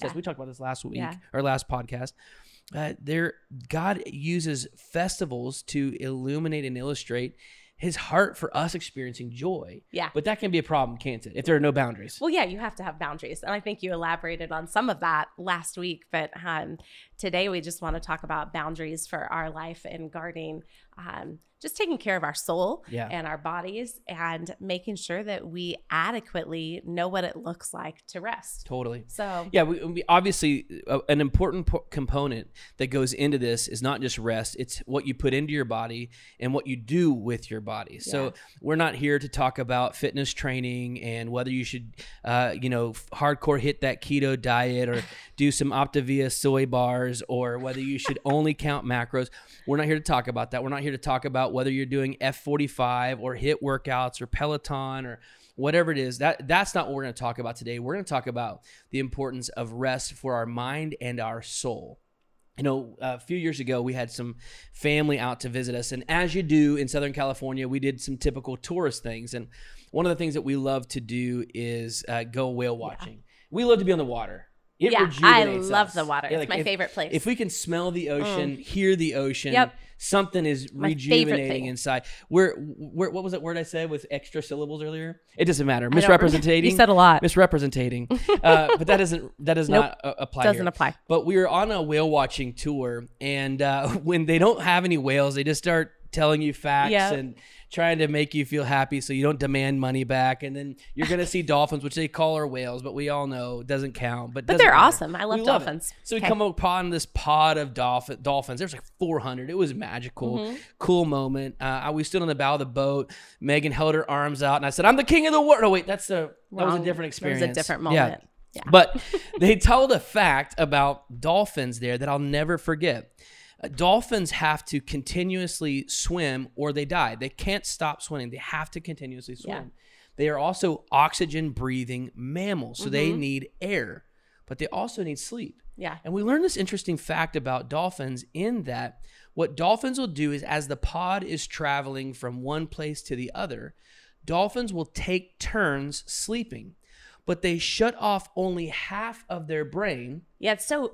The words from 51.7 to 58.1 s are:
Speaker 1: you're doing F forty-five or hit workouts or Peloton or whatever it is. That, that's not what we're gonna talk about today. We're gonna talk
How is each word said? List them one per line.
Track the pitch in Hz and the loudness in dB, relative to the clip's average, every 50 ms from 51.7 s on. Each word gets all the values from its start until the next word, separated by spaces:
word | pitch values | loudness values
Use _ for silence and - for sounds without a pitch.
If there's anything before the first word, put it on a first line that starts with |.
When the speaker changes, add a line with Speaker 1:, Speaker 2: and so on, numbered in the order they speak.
Speaker 1:
you're | 131 135 135 | 0 0 -2
doing | 123 135 135 135 135 135 - | -2 -2 -2 -2 -2 -2 -2
F | 135 135 131 - | -4 -4 -4 -4
forty-five | - 143 147 147 147 135 - - 127 123 123 123 123 127 131 110 | -4 -2 0 0 0 -2 -2 -2 -2 0 0 0 -2 -2 -4 -4
or | 113 127 123 | -6 -6 -6
hit | - - 143 151 - | -2 0 0 0 0
workouts | 139 139 135 131 - 139 127 127 127 123 - - | 0 -2 -2 -2 -2 -2 -2 -2 -2 -2 -4 -8
or | 127 | -6
Peloton | 120 - - 147 151 151 143 - - 143 135 135 135 135 135 131 | -4 -2 -2 -2 -2 -2 -4 -4 -6 -6 -6 -6 -6 -8 -8 -10
or | 123 113 - - - - _ - _ _ | -10 -12 -14 -18 -20 -20 _ -20 _ _
whatever | - 135 147 151 175 170 165 | -2 0 2 4 4 4 2
it | 151 139 | 0 -2
is. | 131 127 123 123 | -2 -4 -2 0
That, | 139 165 - - 143 135 | 0 0 0 0 0 2
that's | 165 180 - - - | 2 2 2 2 -2
not | 180 143 | -2 -2
what | 117 139 | -2 -4
we're | 139 135 | -6 -6
gonna | 127 | -8
talk | 117 - 135 117 117 127 | -8 -6 -6 -4 -4 -4
about | 120 113 117 | -6 -8 -8
today. | - 113 117 120 120 | -8 -8 -8 -8 -6
We're | 120 131 170 | -6 -6 -6
gonna | 202 185 | -6 -4
talk | - | -4